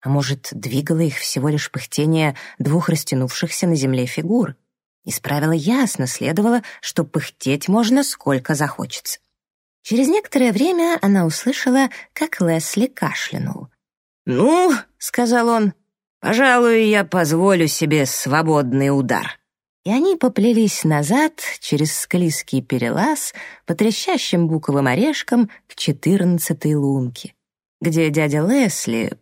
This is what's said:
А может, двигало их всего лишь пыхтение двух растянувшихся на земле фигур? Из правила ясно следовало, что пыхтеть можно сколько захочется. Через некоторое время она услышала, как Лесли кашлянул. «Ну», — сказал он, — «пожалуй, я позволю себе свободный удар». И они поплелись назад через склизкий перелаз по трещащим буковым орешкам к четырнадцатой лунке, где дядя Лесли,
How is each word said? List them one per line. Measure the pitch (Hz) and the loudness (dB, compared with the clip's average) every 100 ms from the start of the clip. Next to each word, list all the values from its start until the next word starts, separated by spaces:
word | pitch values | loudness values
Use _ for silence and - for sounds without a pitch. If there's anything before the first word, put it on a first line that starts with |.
А | 131 | -2
может, | 143 131 139 - | 0 0 -4 -8
двигало | 113 104 127 147 165 | -10 -4 -4 0 0
их | 165 131 | 0 -2
всего | - 147 143 | -6 -4 -2
лишь | 151 - | -2 -4
пыхтение | 135 - - 151 160 156 135 - - | -10 -8 -2 0 2 0 -2 -14 -6
двух | 143 165 170 | 0 0 0
растянувшихся | 160 - 131 127 - - - 180 | -2 -2 -2 -2 -4 -6 -2 0
на | 160 | 0
земле | 131 131 123 | 0 -2 -2
фигур? | - 170 233 185 135 _ _ _ _ - | -6 -2 0 0 -6 _ _ _ _ -12
Из | - | -10
правила | - 143 156 | -4 -2 0
ясно | 165 151 247 240 - 127 | 0 2 2 0 -2 -4
следовало, | - - 175 214 240 - - | -4 -2 0 2 0 -2 -14
что | - - 165 | -6 -4 -2
пыхтеть | 160 151 - 135 143 - | -4 -6 -6 -2 -2 0
можно | 208 226 262 | 0 2 2
сколько | 277 - - 135 127 | 0 -4 -2 -2 -2
захочется. | 147 147 - - - - - _ _ _ _ _ _ | -2 -2 -4 -10 -10 -12 -12 _ _ _ _ _ _
Через | - 233 269 | -2 2 4
некоторое | 403 415 285 247 | 2 0 2 2
время | 196 302 359 339 330 | 4 2 2 2 2
она | 196 196 170 | 2 4 2
услышала, | 156 - 277 - 254 262 - - | 0 -4 -2 2 2 2 -2 -16
как | - 311 - | -6 -6 0
Лесли | 175 165 160 - 254 | 0 0 -2 -2 -2
кашлянул. | - 156 - - - 127 - - _ _ _ _ _ - | -2 -6 -6 -8 -6 -6 -8 -14 _ _ _ _ _ -4
«Ну», — | 127 226 330 359 247 - _ | 2 4 4 4 0 -4 _
сказал | - - 240 240 233 | -8 -2 2 2 2
он, — | 226 208 - _ _ _ _ | 2 0 -2 _ _ _ _
«пожалуй, | - 220 277 247 240 226 214 | -2 2 4 4 4 4 4
я | 208 180 | 2 2
позволю | 185 156 165 190 185 160 | 0 2 2 4 4 2
себе | - 156 151 131 | 0 0 2 0
свободный | - - 147 160 151 131 131 139 | -2 -2 0 2 2 2 0 2
удар». | 139 123 113 - - _ _ _ _ 175 | 0 0 -2 -4 -14 _ _ _ _ -2
И | |
они | 233 359 349 | 0 2 2
поплелись | 254 - 214 226 214 - | 0 2 2 4 2 2
назад | 156 151 147 247 311 - - - | 0 0 2 2 0 -2 -12 -10
через | - 147 151 - | -4 -2 -2 -4
склизкий | - 180 175 156 - 135 | -2 0 0 -2 -4 -4
перелаз | 123 127 117 131 247 311 - - - - - | -2 -2 -2 0 0 -2 -6 -12 -20 -20 -8
по | |
трещащим | - 220 202 - 330 - 175 165 | 0 0 0 -2 -2 0 0 2
буковым | 160 156 139 135 | 0 0 0 2
орешкам | 131 277 285 - 240 208 - _ | 2 0 -2 0 2 2 -2 _
к | - | -6
четырнадцатой | - 143 - 196 180 170 - 151 151 151 | -4 -2 0 2 2 0 -2 -2 0 0
лунке, | 139 135 127 123 - _ _ _ _ _ | 0 0 -4 -8 -20 _ _ _ _ _
где | 170 160 156 | -2 0 2
дядя | 147 151 147 170 | 2 0 0 2
Лесли, | 277 240 - - 113 110 - | 2 2 -2 -4 -4 -4 -6